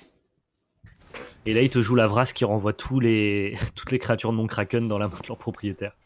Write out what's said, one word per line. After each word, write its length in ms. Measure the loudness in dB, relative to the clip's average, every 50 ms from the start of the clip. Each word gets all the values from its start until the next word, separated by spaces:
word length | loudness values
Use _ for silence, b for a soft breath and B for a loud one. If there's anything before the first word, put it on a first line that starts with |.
| -20 _ _ _ _ _ _ _ _ _ _ _ _ _ _ _ -20 -20 -20 _ _ B B B B B B -8 -4
Et 80 | 0 2
là, 80 | 4
il 80 | 4 4
te 120 | 4 2
joue 140 | 2 4 4
la 120 | 6 6
Vrasse 240 | 6 4 2 2 2 0
qui 120 | 0 0
renvoie 280 | 0 0 0 0 0 -2
tous 260 | -4 -4 -2 0 2
les, 580 | 4 4 4 4 2 2 0 0 -2 -4 -4 -6 -8
<laughs> 100 | -8 -8
toutes 160 | -10 -6 -4
les 80 | -4 -2
créatures 320 | 0 0 -2 0 -2 -2
non 160 | -2 -2 -2
Kraken 400 | -2 -2 -4 -2 -2 0 -2 0
dans 100 | 0 -2
la 100 | -2 -2
main 100 | -4 -6 -8
de 60 | -12
leur 100 | -14 -14
propriétaire. 580 | -10 -8 -8 -8 -6 -6 -8 -6 -6 -10 -12 -12 _ _